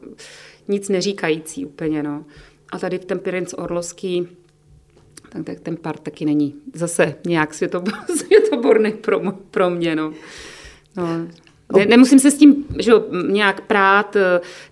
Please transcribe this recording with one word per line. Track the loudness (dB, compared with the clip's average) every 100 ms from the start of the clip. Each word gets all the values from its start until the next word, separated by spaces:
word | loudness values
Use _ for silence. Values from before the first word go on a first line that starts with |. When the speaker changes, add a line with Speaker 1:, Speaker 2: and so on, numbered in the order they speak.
| -20 -20 -20 -20 -20 -14 -6
Speaker 1:
nic | -4 -2
neříkající | -2 -2 -4 -4 -4 -6 -14 -14
úplně, | -8 -6 -4
no. | -6 -8 -14 -20 -20 _ -16
A | -10
tady | -8 -8
ten | -6 -8
princ | -6 -6 -8 -10
Orlovský, | -8 -6 -8 -10 -6 -6 -6 -12 _ _ _ -20 _ _ _ -20 -16
tak, | -14
tak | -12 -12
ten | -10 -10
part | -10 -12
taky | -12 -6
není | -2 0 -2 -6 -16
zase | -8 -4 0 0 -2 -2
nějak | -2 -2
světob-, | -4 -4 -4 -6 -8 -6
<laughs> | -6
světoborný | 2 4 4 0 2 2 2
pro | -2 -2 -2
m-, | -2 -8 -6
pro | -2 0
mě, | 0 -2 -2
no. | -6 -10 -18 -20 -20 -20 -20 -20 _ -8
No. | -6 -6 -8 -14 _ _ 0 2
Ne-, |
Speaker 2:
Ob- | 6
Speaker 1:
nemusím | 6 8 6
se | 6
s | 6
tím, | 6 6 0 -4
že | 4
jo, | 4 2 -6 -2
nějak | 0 0 -2 0
prát, | 2 4 4 2 0
eh, | 2 0 -2 -16 -10